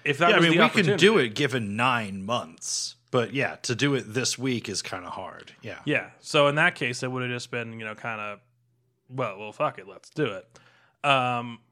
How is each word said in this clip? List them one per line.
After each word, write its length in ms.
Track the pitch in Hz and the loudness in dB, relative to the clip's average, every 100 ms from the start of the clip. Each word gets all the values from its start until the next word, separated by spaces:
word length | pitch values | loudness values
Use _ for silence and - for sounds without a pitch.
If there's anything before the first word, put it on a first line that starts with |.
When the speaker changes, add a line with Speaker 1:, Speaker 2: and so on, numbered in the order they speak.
| - | -2
Speaker 1:
if 140 | 139 | 4
that 100 | 170 | 4
Speaker 2:
Yeah, 60 | 190 | 6
I 20 | |
Speaker 1:
was 80 | 170 | 6
Speaker 2:
mean, 100 | 170 | 6
Speaker 1:
the 60 | |
Speaker 2:
we 60 | 226 | 4
can 160 | 226 180 | 4 2
do 60 | 190 190 214 | 6 6 6
Speaker 1:
opportunity 100 | 120 | 2
Speaker 2:
it 80 | 107 | 0
given 400 | 143 127 104 107 | -2 0 -2 0
nine 480 | 127 120 104 98 | 2 2 -2 -8
months, 720 | 98 120 82 - - - - - _ | -2 -4 -4 -12 -8 -6 -6 -12 _
but 220 | 127 117 | 0 0
yeah, 240 | 135 101 - | 0 -2 -4
to 120 | - 117 | -4 0
do 200 | 143 135 | 0 0
it 180 | 107 | -2
this 240 | 117 117 - | -4 -4 -2
week 320 | 131 117 - | -2 -4 -4
is 120 | 92 | -6
kinda 280 | - 92 87 | -6 -8 -10
hard. 420 | - 90 82 - - | -10 -12 -14 -20 -18
Yeah. 200 | 113 - | -16 -10
Speaker 1:
Yeah. 280 | 143 131 92 - | -2 -2 -4 -14
So 260 | - 151 143 | 0 4 4
in 80 | 147 | 4
that 200 | 170 - | 2 2
case, 280 | 123 123 | -4 -4
it 80 | 127 | -6
would 100 | 127 | -4
have 80 | 123 | -4
just 200 | 123 - | -6 -6
been, 260 | 120 113 113 | -8 -8 -10
you 40 | 110 | -12
know, 100 | 107 | -10
kinda, 440 | 120 110 104 101 _ _ _ _ _ _ - | -8 -8 -8 -12 _ _ _ _ _ _ -12
well, 280 | 127 117 95 | -6 -6 -6
well, 140 | 107 | -10
fuck 260 | 107 147 101 | -4 -4 -4
it, 100 | 95 | -16
let's 200 | 92 - | -20 -12
do 160 | - 135 | -4 -4
it. 220 | 98 - - _ _ _ _ 143 | -4 -12 -20 _ _ _ _ 2
Um, 540 | 135 127 120 120 113 _ | 4 2 -2 -6 -12 _